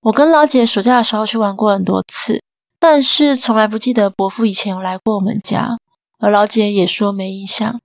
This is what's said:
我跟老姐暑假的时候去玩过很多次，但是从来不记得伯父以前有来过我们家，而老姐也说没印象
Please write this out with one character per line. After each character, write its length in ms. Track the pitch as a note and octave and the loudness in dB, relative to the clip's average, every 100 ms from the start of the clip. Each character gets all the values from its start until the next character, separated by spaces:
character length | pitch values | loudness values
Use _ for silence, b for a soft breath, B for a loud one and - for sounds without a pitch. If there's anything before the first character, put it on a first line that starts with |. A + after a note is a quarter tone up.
我 100 | A3+ | 0
跟 200 | A3 D4+ | 2 4
老 120 | D#4+ | 4
姐 220 | D4+ B3+ A#3 | 4 2 2
暑 160 | G#3 | 0
假 160 | G#3+ B3 | 2 2
的 60 | |
时 120 | A3 G#3+ | 2 -2
候 80 | |
去 140 | G#3+ A3+ | -4 -2
玩 180 | G#3 G3 | -2 0
过 160 | G#3+ | 0
很 120 | G3 | 0
多 200 | F#3 F#3+ - | 0 -2 -2
次， 340 | - - - _ _ _ _ | -4 -2 -4 _ _ _ _
但 220 | E4 D4 | 4 4
是 340 | C4 - D4 C4 | 2 2 2 0
从 200 | - A3 | 0 0
来 120 | G#3+ | 0
不 120 | A3 | -2
记 120 | B3 | -2
得 200 | A#3 G3+ | 0 0
伯 180 | F#3+ F#3+ | 0 -4
父 160 | G#3 A3+ | 0 -2
以 80 | |
前 180 | F#3+ G#3 | -2 -6
有 80 | F#3 | -6
来 160 | F#3 F#3 | -8 -6
过 160 | A3 G#3 | -4 -2
我 40 | |
们 200 | F#3+ G#3+ | -2 -4
家， 320 | - F#3+ - A#3 _ _ _ _ | -4 -4 -4 -6 _ _ _ _
而 100 | G#3 | 2
老 160 | G#3 G#3+ | 2 2
姐 260 | A3 G#3 | 0 0
也 140 | G3+ F3 | 0 0
说 260 | - G#3 | 0 -4
没 200 | G3 F#3+ | -4 -8
印 160 | F#3+ G3 | -8 -8
象 320 | - G#3+ A#3+ | -4 -4 -8